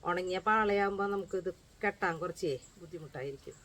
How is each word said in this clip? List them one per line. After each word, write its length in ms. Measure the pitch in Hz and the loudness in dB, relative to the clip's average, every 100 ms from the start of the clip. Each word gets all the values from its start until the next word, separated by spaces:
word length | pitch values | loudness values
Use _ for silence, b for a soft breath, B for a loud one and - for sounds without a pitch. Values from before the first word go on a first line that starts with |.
| 175 | 0
ഉണങ്ങിയ 300 | 175 185 185 214 | -2 0 0 4
പാളയാകുമ്പോ 580 | 220 214 202 202 196 202 | 4 6 4 4 2 0
നമുക്കിത് 380 | 202 180 185 180 175 - - | 0 -2 -4 -4 -8 -16 -2
കെട്ടാൻ 300 | 202 202 185 165 | -2 0 -2 0
കുറച്ചേ 320 | 170 170 170 131 - - | -4 -2 -2 -2 -6 -20
ബുദ്ധിമുട്ടായിരിക്കും 760 | 170 170 156 139 135 135 - 151 | -14 -14 -10 -8 -6 -8 -14 -18